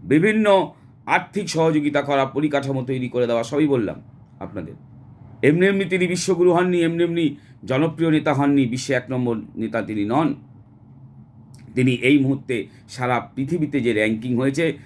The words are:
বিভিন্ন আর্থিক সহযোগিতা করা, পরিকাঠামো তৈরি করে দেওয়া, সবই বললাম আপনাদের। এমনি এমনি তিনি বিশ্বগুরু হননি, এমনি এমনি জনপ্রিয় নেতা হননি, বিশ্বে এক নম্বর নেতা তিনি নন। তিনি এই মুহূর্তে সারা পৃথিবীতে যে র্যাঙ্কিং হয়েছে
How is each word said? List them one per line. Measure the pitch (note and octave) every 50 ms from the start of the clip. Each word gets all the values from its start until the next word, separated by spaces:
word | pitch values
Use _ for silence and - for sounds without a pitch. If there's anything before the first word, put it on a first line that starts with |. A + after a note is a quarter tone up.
| -
বিভিন্ন | E2 B2+ D#3 F3 G#3+ G#3+ A3 G#3+ G#3 G3+ F#3+ E3 - - - - - - - -
আর্থিক | - C#3+ F#3+ F#3 - - G3+ G3+ D#3
সহযোগিতা | - D#3 D#3+ E3 D#3 D#3 D3 C#3+ C#3+ C#3+
করা, | C#3 C#3 C#3+ C#3 C3+
পরিকাঠামো | B2+ - C#3 D3+ D3+ C#3+ C#3 C3 C3+ C#3 C3+ B2
তৈরি | B2 C3 C3 B2+ A#2+
করে | - B2 B2 A#2
দেওয়া, | A#2+ A#2 A2+
সবই | A#2 D3 D3 D#3 D3
বললাম | C#3 B2 G#2+ F2+ D2+ - - - - - - - - -
আপনাদের। | G2 F#2 - G2+ D#2+ - - - - - - - - - - - - - - - -
এমনি | C3+ D#3 F3 F#3 G3
এমনি | G3+ G3 G3
তিনি | D#3+ F3+ F#3 F3+ F3+
বিশ্বগুরু | F3+ F3+ - - F#3+ E3 F3 F3+ E3+
হননি, | F3 F3+ F#3 F3+ F3
এমনি | E3 E3 E3+ E3+ F3
এমনি | E3+ E3+ E3+ E3 C#3+ - - - - - - -
জনপ্রিয় | F#2+ C3 C3 D#3 E3 - - E3 E3
নেতা | D#3 D3+ - D3+ C#3+
হননি, | C3+ C#3+ C#3+ C#3+ C#3 C3+
বিশ্বে | A#2+ A#2+ B2+ - - C3+
এক | B2 A2 A2+
নম্বর | C3 B2+ B2 A#2+ A#2 A2 - - -
নেতা | - A2 A2 A2 A2+
তিনি | G#2+ G#2+ G#2+ G#2+ G2+
নন। | G#2 A#2 C#3+ E3 C#3+ - - - - - - - - - - - - - - - - - - - - - - - - - - - - -
তিনি | B2+ B2+ C3 B2+
এই | A#2+ - B2+ D3 D3
মুহূর্তে | C3+ C3 C#3 C#3 - - B2+ A2+ - - - - - -
সারা | - - B2 B2 B2 A#2 A#2 - -
পৃথিবীতে | - C#3 C3+ E3+ F3+ D#3 C#3+ C#3+ C#3
যে | A#2 A#2+ A2+
র্যাঙ্কিং | G#2+ G#2+ A2 A2+ G#2+ A2+ B2+ B2
হয়েছে | A#2 C3 C#3 C3+ D3+ E3+ D#3+ - - -